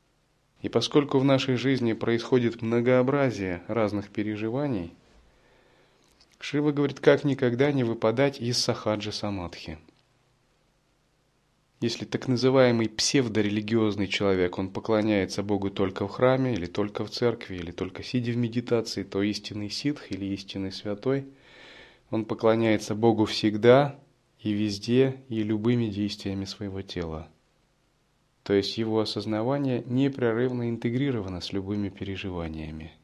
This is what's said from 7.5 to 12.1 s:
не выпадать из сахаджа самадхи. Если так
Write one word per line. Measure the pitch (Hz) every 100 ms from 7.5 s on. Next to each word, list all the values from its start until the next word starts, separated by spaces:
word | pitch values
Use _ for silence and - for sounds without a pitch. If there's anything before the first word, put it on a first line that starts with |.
| 120 143
не | 139
выпадать | 117 113 110 117 139 139
из | 120 117
сахаджа | - 113 110 107 104
самадхи. | - 104 98 85 - - 80 - _ _ _ _ _ _ _ _ _ _ _ _ _ _ _ _ _ _ -
Если | 117 -
так | 107